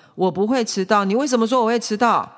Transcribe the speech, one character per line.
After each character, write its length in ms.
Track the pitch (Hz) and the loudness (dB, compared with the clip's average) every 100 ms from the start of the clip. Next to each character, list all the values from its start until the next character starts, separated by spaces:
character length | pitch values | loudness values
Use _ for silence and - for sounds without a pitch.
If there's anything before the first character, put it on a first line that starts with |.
| _ | _
：“我 180 | - 185 | -4 -2
不 140 | 175 214 | 0 0
会 180 | 262 | 0
迟 220 | 226 202 190 | -2 -4 0
到， 180 | 214 | 0
你 120 | 196 226 | 2 0
为 100 | 285 | 0
什 140 | 240 | 0
么 80 | 226 | 2
说 140 | 254 | 2
我 40 | 220 | 2
会 140 | 240 | 0
迟 180 | - 208 | -2 0
到？” 340 | 233 170 92 | 2 2 -2